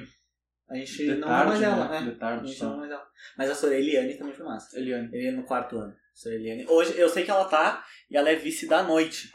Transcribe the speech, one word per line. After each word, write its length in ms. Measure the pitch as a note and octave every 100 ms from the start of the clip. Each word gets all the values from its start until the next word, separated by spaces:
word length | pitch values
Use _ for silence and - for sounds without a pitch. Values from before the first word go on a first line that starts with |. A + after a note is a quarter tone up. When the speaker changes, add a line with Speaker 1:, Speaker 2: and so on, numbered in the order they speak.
| - _ _ _ _ _ -
Speaker 1:
a 80 | C3
gente 200 | - -
Speaker 2:
De 180 | D3 -
Speaker 1:
não 120 | D3+
Speaker 2:
tarde, 160 | B2+
Speaker 1:
vê 40 | D3+
mais 120 | -
ela, 260 | G#3+ A#2 B2
Speaker 2:
né? 120 | D#3
Speaker 1:
né? 100 | B2
Speaker 2:
De 60 | A#2
tarde, 260 | A2+ A#2
Speaker 1:
A 20 | C3+
gente 120 | -
Speaker 2:
só. 60 | -
Speaker 1:
não 60 |
vê 40 | C#3+
mais 100 | D3
ela. 140 | C#3+ - _ - -
Mas 140 | C3+
a 40 |
senhora 240 | - D3 C3+
Eliane 360 | D3 C3+ B2+ -
também 160 | C#3+
foi 120 | - D#3+
massa. 320 | G#2+ - -
Speaker 2:
Eliane. 300 | B2+ B2 A#2
Speaker 1:
Eliane 240 | B2 B2+ B2+
no 80 |
quarto 320 | B2 B2 - A2+
ano. 140 | G2+
A 240 | - _ -
senhora 240 | A#2 A2+
Eliane. 260 | A2 A#2 B2+
Hoje, 280 | E3 E3 E3+
eu 100 | E3
sei 160 | F3+
que 60 | F3
ela 140 | G3 F#3+
tá, 380 | D#3 F#3 - - - -
e 60 | C#3+
ela 140 | D3+
é 60 | D#3+
vice 300 | D3 - D#3+
da 140 | D#3+
noite, 460 | F#3 D#3+ D#3+ - -